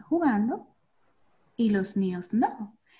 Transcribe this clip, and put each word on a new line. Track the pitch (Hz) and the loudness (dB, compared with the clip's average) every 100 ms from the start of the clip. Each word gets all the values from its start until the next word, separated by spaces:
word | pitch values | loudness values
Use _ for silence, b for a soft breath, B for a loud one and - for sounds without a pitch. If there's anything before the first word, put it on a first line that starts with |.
| - | -2
jugando | 339 302 208 226 339 - _ _ _ _ _ _ _ _ - | 2 2 2 0 -2 -10 _ _ _ _ _ _ _ _ -2
y | 226 | 2
los | 202 190 202 | 2 0 -2
míos | 190 180 - | -2 -2 -2
no. | 214 330 - 208 - b | 0 0 -2 -14 -16 b